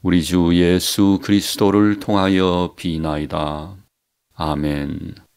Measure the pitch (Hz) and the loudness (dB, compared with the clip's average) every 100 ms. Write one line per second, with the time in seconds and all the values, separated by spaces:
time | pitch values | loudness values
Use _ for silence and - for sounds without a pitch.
0 | 90 90 78 90 85 87 87 90 - - | 2 0 2 2 2 4 4 2 0 0
1 | 98 98 - 101 - - 104 101 104 101 | 2 2 2 0 0 0 2 4 2 0
2 | - 104 95 95 92 90 87 - 87 80 | -2 0 2 2 2 0 -2 -6 -6 -4
3 | 80 76 76 82 76 76 80 98 _ _ | -4 -4 -4 -6 -6 -6 -12 -18 _ _
4 | _ _ _ - 78 73 73 73 71 73 | _ _ _ -8 -4 -2 -2 -4 -6 -8
5 | 50 - _ | -12 -16 _